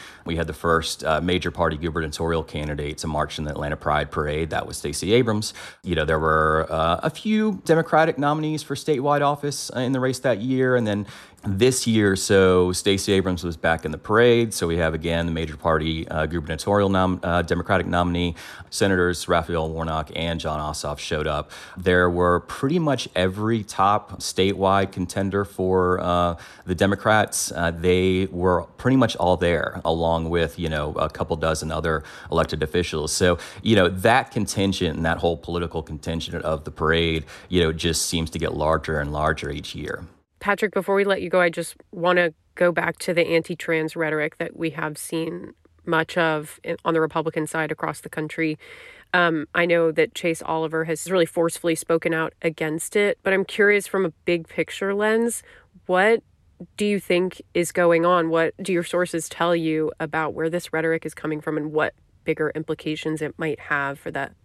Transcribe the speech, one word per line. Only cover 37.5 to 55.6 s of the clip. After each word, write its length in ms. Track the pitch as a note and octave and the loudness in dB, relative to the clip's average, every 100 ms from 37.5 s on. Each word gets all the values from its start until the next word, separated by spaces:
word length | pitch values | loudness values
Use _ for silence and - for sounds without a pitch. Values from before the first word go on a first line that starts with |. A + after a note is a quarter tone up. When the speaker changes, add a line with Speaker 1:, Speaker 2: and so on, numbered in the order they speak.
| F2 | 2
Speaker 1:
know, 120 | D#2+ | 2
just 320 | E2 E2+ D#2 | 2 0 0
seems 240 | - E2+ E2 | -2 -2 -2
to 100 | E2+ | -4
get 140 | D#2+ | -4
larger 480 | D#2 D2+ D#2+ D#2 D#2 | 0 2 0 0 -4
and 100 | D2 | -2
larger 400 | D2 D#2 D2+ D2 | 0 0 0 -4
each 240 | D2+ - | -8 -10
year. 300 | D#2+ D2+ - E2 _ _ - | -10 -8 -10 -12 _ _ -8
Speaker 2:
Patrick, 340 | F#3+ G3+ G3+ | -2 0 0
before 220 | G3 F#3 | 0 0
we 100 | G3 | 2
let 160 | G3+ F#3+ | 2 0
you 80 | F3+ | 0
go, 100 | F3+ | 2
I 80 | F3 | 2
just 300 | E3+ E3 - _ | 0 -8 -10 _
wanna 400 | F3+ E3+ F3+ E3+ - _ | -2 2 2 2 -2 _
go 180 | - F3 | 0 2
back 260 | E3+ E3+ - | 2 -2 -4
to 140 | - | -2
the 120 | E3+ | 0
anti-trans 720 | D#3+ E3 D#3+ E3+ - D#3+ D#3+ | 2 2 0 -6 -4 -2 -2
rhetoric 440 | E3+ D#3 D#3 D3+ - | -4 -2 -2 -4 -6
that 180 | E3 - | -8 -6
we 140 | E3 | -6
have 260 | D3+ D#3 D3+ | -4 -8 -8
seen 560 | - E3 E3 F3 - - _ _ | -6 -6 -4 -8 -14 -20 _ _
much 320 | - D#3+ D#3+ F3+ | -2 0 0 0
of 420 | E3 D#3 D3+ - | 0 0 -6 -10
in, 100 | - E3+ | -8 -4
on 100 | - | 0
the 60 | E3 | 0
Republican 480 | D#3 E3 D#3 D#3+ D#3 | 0 -2 -4 -4 -4
side 240 | D#3+ D#3 | -4 -4
across 300 | D#3 D#3+ D#3 | -4 -6 -8
the 80 | - | -10
country. 500 | - D#3 - D#3+ D3+ - - - - - | -8 -6 -2 -2 -4 -10 -20 -20 -20 -2
Um, 340 | F3+ E3+ D#3+ C#3+ | 2 2 2 -2
I 100 | E3+ | 0
know 240 | E3+ E3+ E3 | 2 4 2
that 220 | D#3 D#3 | 2 -2
Chase 280 | - F3 E3 | -2 -4 -2
Oliver 380 | - D#3+ D#3+ D#3+ | -4 -4 -2 -2
has 260 | E3 D#3 E3 | -4 -4 0
really 160 | F#3 | 0
forcefully 500 | E3 - E3 - F3 | 2 0 0 0 -2
spoken 380 | D#3+ - E3 E3+ | -2 0 0 0
out 200 | D#3+ D#3+ - | -2 -4 -4
against 560 | E3+ D#3 D#3 D#3+ - G#3+ | -6 -2 -4 -4 -2 0
it, 220 | G3+ - | 0 0
but 80 | G3 | 0
I'm 140 | F#3+ | 0
curious 420 | F#3+ - G3+ G#3 - | 0 2 4 4 2
from 180 | F#3+ | -2
a 40 | F3+ - | -2 -2
big 240 | - F3 E3 | -2 -2 0
picture 440 | - D#3+ - G3 | 0 0 -2 -2
lens, 500 | G3+ G#3+ A3+ A#3 - - - | 0 2 4 2 -2 -10 -20